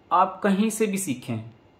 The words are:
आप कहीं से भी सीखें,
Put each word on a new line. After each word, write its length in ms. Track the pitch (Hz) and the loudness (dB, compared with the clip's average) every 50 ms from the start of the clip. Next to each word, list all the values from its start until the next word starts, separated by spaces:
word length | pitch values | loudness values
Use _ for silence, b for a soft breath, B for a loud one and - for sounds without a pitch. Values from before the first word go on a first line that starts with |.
| _ _ | _ _
आप 300 | 165 180 185 185 - - - | 4 4 4 2 0 -2 0
कहीं 260 | 202 190 196 220 220 | 2 2 2 2 0
से 180 | 214 - 220 | 0 0 0
भी 100 | 196 196 | 0 0
सीखें, 540 | 190 - 151 123 - - - 113 110 - - - _ _ _ _ | -2 -4 -4 -6 -6 -6 -6 -8 -8 -8 -12 -18 _ _ _ _